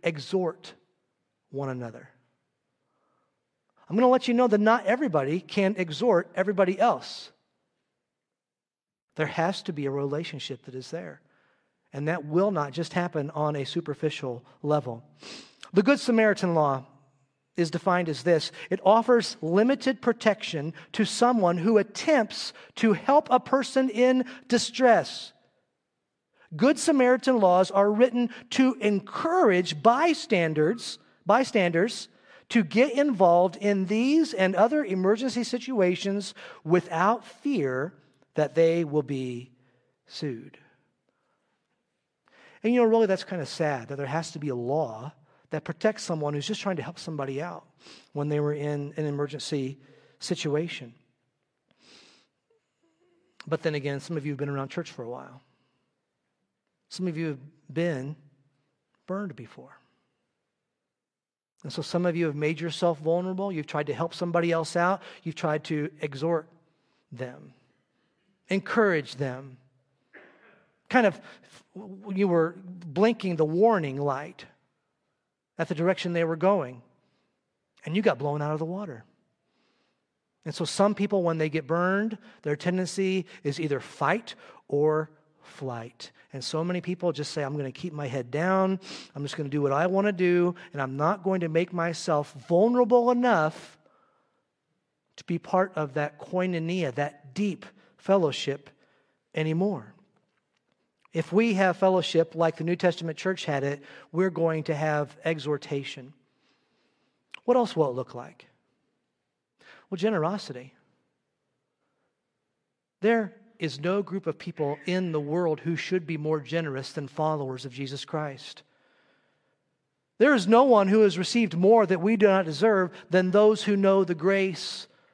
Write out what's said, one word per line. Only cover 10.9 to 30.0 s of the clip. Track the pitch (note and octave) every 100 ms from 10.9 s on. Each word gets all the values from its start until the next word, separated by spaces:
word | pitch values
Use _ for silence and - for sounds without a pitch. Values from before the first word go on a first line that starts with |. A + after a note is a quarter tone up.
there. | E3 F3 C#3+ _ _ _ _ _ _ _
And | C#3 D3
that | E3+ D3
will | E3 G#3
not | E3+ C#3+
just | D#3 D#3+
happen | F#3 F3 D#3 C#3+
on | D3+ D3+ D3
a |
superficial | C3 E3+ D#3+ C#3 D#3 - C3 A#2 - -
level. | D3 D3+ B2 A#2 - _ - - - _ -
The | F#3+
Good | G#3 F#3+
Samaritan | - A3+ A3 F#3+ F3+ E3
law | D3 C3+ - _ _ _ _ _ _ -
is | E3
defined | E3+ G3 F3+ E3
as | C#3
this. | F3 D#3+ - - -
It | F#3
offers | F#3+ A3+ A3+ A#3 - -
limited | D#3+ F#3 A#3+ C4+ D#4 A#3+
protection | - A#3 A3 G3 - D#3+ D#3 - -
to | - G#3
someone | - A#3+ A#3 F3 F3
who | F#3+ G#3+
attempts | - - - C#4+ G#3 - - - - -
to | A3+
help | F3 - D4 D4+
a | B3+
person | - C4+ - C4+ C4
in | A3 B3+ B3+ B3 - -
distress. | - - - B3+ G3 C#3 - - _ _ _ _ _ _ _ _ _ _ _ -
Good | D3+ B3+ C#4+
Samaritan | E4 C#4+ B3 B3+ C4+ A#3+
laws | F#3 F3+ F#3
are | G3 G#3
written | G#3+ B3+ A#3+ A#3+ - -
to | - C4 -
encourage | G#3 G3 - - E4 F4+ C4 F3+ F3 D3+
bystanders, | A3 B3+